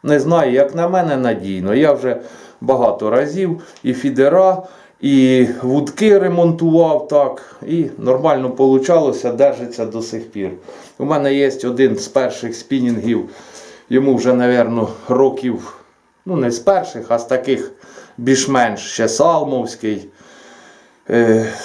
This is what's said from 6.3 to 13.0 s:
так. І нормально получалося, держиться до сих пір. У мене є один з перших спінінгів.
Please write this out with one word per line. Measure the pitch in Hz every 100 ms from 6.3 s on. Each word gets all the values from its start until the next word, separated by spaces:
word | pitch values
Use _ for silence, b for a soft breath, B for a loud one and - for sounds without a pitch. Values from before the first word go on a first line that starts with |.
| 170 170 165 165 165 160 151 151
так. | 147 135 - - - -
І | 165 147 -
нормально | 123 131 160 135 127
получалося, | 127 135 135 131 170 143 - 123
держиться | 120 139 - 120 - 110
до | 113
сих | 113 113 113
пір. | 104 95 90 B B B -
У |
мене | 143 151 139
є | 139 139 127
один | 123 123 123 107
з | -
перших | 135 123 - 117 -
спінінгів. | - 139 123 113